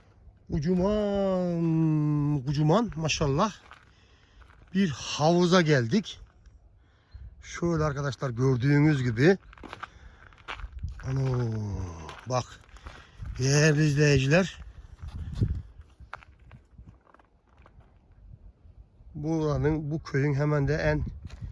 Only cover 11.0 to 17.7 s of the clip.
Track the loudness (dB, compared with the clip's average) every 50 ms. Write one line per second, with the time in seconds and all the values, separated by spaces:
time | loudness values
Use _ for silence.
11 | -8 -6 -4 -2 -2 0 0 -2 -2 -2 -4 -4 -6 -6 -6 -6 -8 -8 -10 -12
12 | -14 -16 -16 -14 -8 -4 -4 -4 -4 -6 -10 -20 -20 -20 -20 -20 -18 -18 -18 -18
13 | -20 -20 -18 -14 -12 -10 -6 -2 0 2 4 6 6 6 4 4 2 2 2 4
14 | 4 4 4 4 4 4 4 4 2 2 -4 -12 -18 -18 -18 -18 -20 -20 -18 -18
15 | -16 -14 -12 -12 -10 -10 -4 -2 -2 -2 -2 -4 -10 -14 -18 -20 -20 -20 -20 -20
16 | -20 -20 -20 -20 -20 -20 -20 _ -20 -20 -20 -20 _ _ -20 -20 -20 -20 -20 _
17 | _ _ _ _ _ _ _ _ _ _ _ -20 -20 -20